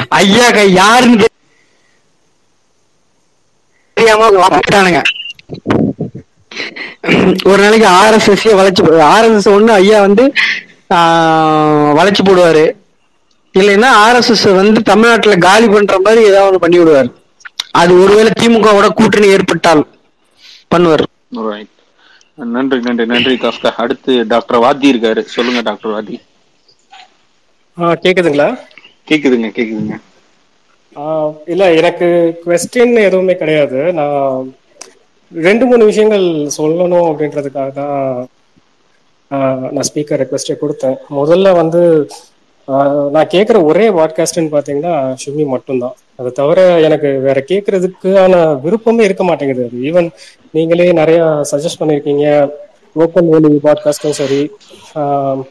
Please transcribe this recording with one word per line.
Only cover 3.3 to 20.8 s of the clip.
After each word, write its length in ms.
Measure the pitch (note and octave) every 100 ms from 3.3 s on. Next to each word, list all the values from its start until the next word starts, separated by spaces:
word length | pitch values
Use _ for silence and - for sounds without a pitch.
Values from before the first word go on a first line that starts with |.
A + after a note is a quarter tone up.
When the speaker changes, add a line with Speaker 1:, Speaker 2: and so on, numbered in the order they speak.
| _ _ _ _ _ _
Speaker 1:
தெரியாம 540 | G#3+ A3+ G#3+ A3 F#3+ F#3
வாங்கிட்டானுங்க. 540 | D3 - G#3 F#3 D3+ - - - - _ - - - - - - - - _ _ - - - - - - F3 F#3 F#3
ஒரு 180 | F#3 G3
நாளைக்கு 260 | G#3 A3 G#3+
ஆர் 260 | F3+ G#3+
எஸ் 160 | A3 A3
எஸ் 180 | G3 A3
வளைச்சு 360 | G3 G3 F3+
போ-, 160 | E3 E3
ஆர் 240 | D3+ G3
எஸ் 120 | A3+ G#3+
எஸ் 140 | G3+
ஒண்ணு 180 | G3+ A3+
ஐயா 340 | G#3 G3 G#3+
வந்து, 320 | G3 G3+ C4+ - - - - _ _
ஆ, 1000 | F3 E3 E3 D#3+ D#3+ D#3 D#3 D3+ D3+ D3 D3
வளைச்சு 280 | F#3+ G3+
போடுவாரு, 480 | G3 F3+ F3 D#3 E3 - _ _ _ _ _ _ _
இல்லைன்னா 320 | F#3 G3+ G3+ B3+
ஆர் 300 | A3 G#3+ B3
எஸ் 140 | A#3
எஸ் 140 | A3
வந்து 380 | G#3 F#3 G3+ A3+
தமிழ்நாட்டுல 540 | A3 G3+ A#3 A3+ G#3+ F#3+
காலி 340 | F3 G#3 A#3
பண்ற 300 | G#3 G3+ G3
மாதிரி 260 | G3 A3+ G#3+
ஏதாவது 320 | G3 G3 F#3
ஒண்ணு 20 |
பண்ணி 200 | E3+ F3
விடுவாரு. 340 | E3 C#3+ B2+ - _ _ - - -
அது 300 | D#3+ F3 F3+
ஒருவேளை 300 | G3 G#3 A3+ -
திமுகவோட 480 | A#3 A3+ G#3+ G3+ G3+
கூட்டணி 380 | G#3 G#3+ G#3 G3+
ஏற்பட்டால் 600 | F#3+ F#3+ E3+ F3 D3+ - _ _ _ _ _ - - _
பண்ணுவார். 280 | E3+